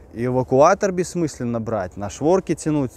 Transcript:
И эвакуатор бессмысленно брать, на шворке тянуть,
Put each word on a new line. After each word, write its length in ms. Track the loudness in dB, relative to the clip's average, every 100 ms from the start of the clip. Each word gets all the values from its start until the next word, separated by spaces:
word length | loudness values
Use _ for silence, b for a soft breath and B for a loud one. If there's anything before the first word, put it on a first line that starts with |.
| -16
И 100 | -6
эвакуатор 680 | -2 -2 2 6 6 4 0
бессмысленно 680 | -2 -4 -4 -4 -4 -6 -6
брать, 360 | -4 -4 -6 -8
на 140 | -10
шворке 460 | -2 2 2 0 -4
тянуть, 360 | -2 -2 -2